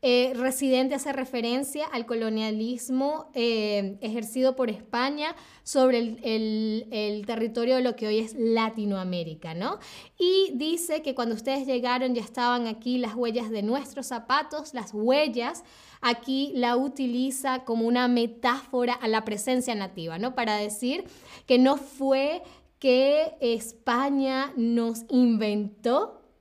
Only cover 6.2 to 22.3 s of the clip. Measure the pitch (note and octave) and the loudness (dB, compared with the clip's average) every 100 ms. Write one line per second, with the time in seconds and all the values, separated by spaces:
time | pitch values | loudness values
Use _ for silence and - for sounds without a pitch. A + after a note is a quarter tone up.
6.2 | A#3+ A3 A3 G#3+ A3 G#3+ A3 A3 G#3+ G#3+ | -2 0 0 0 0 -2 -4 -4 -4 -4
7.2 | G#3 A3+ A#3+ A3+ A#3 B3+ B3+ G#3+ G#3+ G#3+ | -6 -4 -2 -2 2 2 2 -2 0 0
8.2 | A3 A3 A3+ A3+ A3+ A3+ G#3 G3 F#3 F3+ | -2 -2 0 2 0 -2 -2 -2 -2 -4
9.2 | E3 D#3+ E3+ D#3+ A3 G4+ - - - _ | -6 -10 -10 -6 -6 -6 -12 -20 -20 _
10.2 | F4+ F#4+ F#4+ B3+ D4+ E4 - D#4 D#4 B3+ | 4 4 4 0 -2 -2 -2 -2 -2 -2
11.2 | A#3 A3 A3+ C4+ C4+ C4 B3 B3 B3+ A#3+ | -2 -2 -2 -2 0 -2 0 0 0 -2
12.2 | A3 - A#3+ B3 A#3 A3 A#3+ B3+ A#3 A3 | -4 -2 0 0 -2 -6 -2 -2 -2 -2
13.2 | A#3+ A3 A3 A3 G#3 B3+ C#4 - C4 A#3+ | -2 -2 -4 -4 0 -2 -2 -10 -8 -8
14.2 | A3+ C4+ D4+ D4+ D4+ B3+ G#3 G#3+ A3 C4+ | 0 0 0 -8 -8 -10 -8 -2 2 4
15.2 | D#4 A#3 A#3 E4+ - - - - B3 A#3+ | 4 0 -4 -6 -14 -20 -20 -4 0 0
16.2 | - C4 C#4+ C4+ A#3+ A#3+ C4+ C#4 C4 A#3+ | 0 -2 0 0 2 2 0 -2 -2 0
17.2 | C4 C4 C4+ B3+ B3+ A3+ A3+ A#3+ B3 B3 | -2 -2 -4 -4 -2 0 2 4 4 4
18.2 | A#3 A#3 B3+ C4 - B3+ B3 A#3+ A3+ A3 | 2 0 0 0 -2 0 0 0 0 0
19.2 | A3 G#3 - B3+ B3 A3 F#3+ F#3 E3 E3 | 0 -6 0 0 0 -4 -6 -8 -8 -6
20.2 | A#3+ B3+ A#3 G#3 G#3 G#3 B3 D4+ F#4+ - | -4 -2 -2 0 -2 -4 -2 -4 -6 -16
21.2 | - - - B3 C4 C#4 C#4 - C4+ C4+ | -20 -20 2 6 8 6 -2 -4 0 2
22.2 | C#4+ | 2